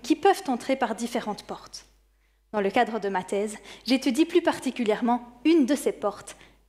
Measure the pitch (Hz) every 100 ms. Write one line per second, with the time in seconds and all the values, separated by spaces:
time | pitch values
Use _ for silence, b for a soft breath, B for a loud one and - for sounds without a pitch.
0 | - 302 392 359 - 240 - 269 220 208
1 | 233 247 214 202 - - - - - _
2 | _ _ _ _ _ 214 196 247 - 220
3 | 196 185 180 196 214 214 B B 220 262
4 | 285 240 330 349 330 - 254 - 214 208
5 | 240 240 - - 302 339 247 269 214 -
6 | 208 - - b b b